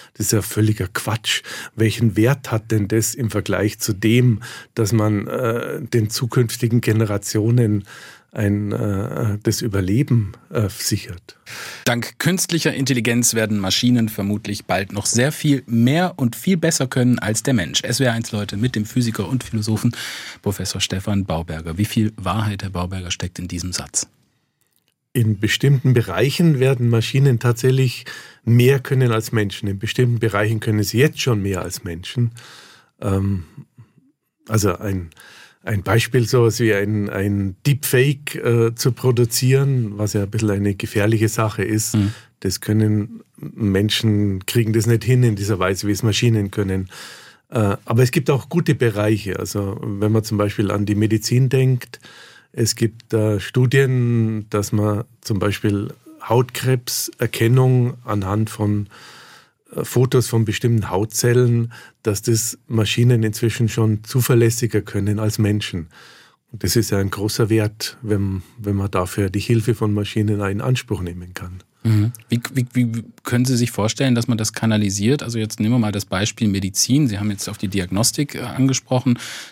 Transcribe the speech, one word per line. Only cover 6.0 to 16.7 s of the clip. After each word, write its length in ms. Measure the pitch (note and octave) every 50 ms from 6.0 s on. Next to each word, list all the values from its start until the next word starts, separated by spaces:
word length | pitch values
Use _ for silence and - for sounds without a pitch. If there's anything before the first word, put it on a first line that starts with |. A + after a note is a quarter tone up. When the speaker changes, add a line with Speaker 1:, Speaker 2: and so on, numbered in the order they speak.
| G#2+ G#2
Speaker 1:
zukünftigen 720 | - - C3 A2+ - C3 A#2+ A2+ - - B2 A2+ A#2+ A#2+
Generationen 1000 | - - G#2+ A2 A2+ G2+ G#2 G2 - - - G#2+ G#2 A2+ A#2+ A#2+ A#2 G#2 G#2 G2+ F#2+ - - - - - - - _ _
ein, 400 | - - G#2 G2+ G2+ G2+ G#2 G2+
äh, 640 | G#2+ A2 - G#2 G2+ G2 G2+ - - - B2 A2 G2+ G#2 -
das 180 | A#2 G#2+ -
Überleben, 720 | - A#2 G2 G2 F#2 F2+ G#2 B2+ C#3+ - B2 A2+ G#2 F2+ - - _ -
äh, 180 | - - G#2+
sichert? 680 | F#2+ - - - - G#2+ G2 - - F2 F2 _ - - _ _ - - - - - - - -
Speaker 2:
Dank 320 | C3+ A#2+ A#2+ A#2 - -
künstlicher 560 | - - E3 F#3 F#3 - - E3+ D#3+ - D#3+ -
Intelligenz 600 | - C#3 B2 C3+ B2 G#2+ A#2+ A#2 B2 A#2 - -
werden 240 | A2+ A2 G#2+ A2 G#2
Maschinen 500 | G2 F#2+ F#2+ - - B2 B2 A#2+ A2+ G#2+
vermutlich 560 | - - G2 G2+ G#2 G#2 - G#2 G2+ - -
bald 260 | - F2+ F#2 G2 F#2
noch 140 | G2 G2+ -
sehr 260 | - - A2+ B2 D3
viel 300 | D3+ - - D3+ C#3 C3 -
mehr 460 | - A#2 A#2 A#2 B2+ C#3+ E3+ F#3 F3+ F3+
und 200 | - C3+ A#2 -
viel 220 | - - F#3 G3
besser 300 | D#3+ E3+ E3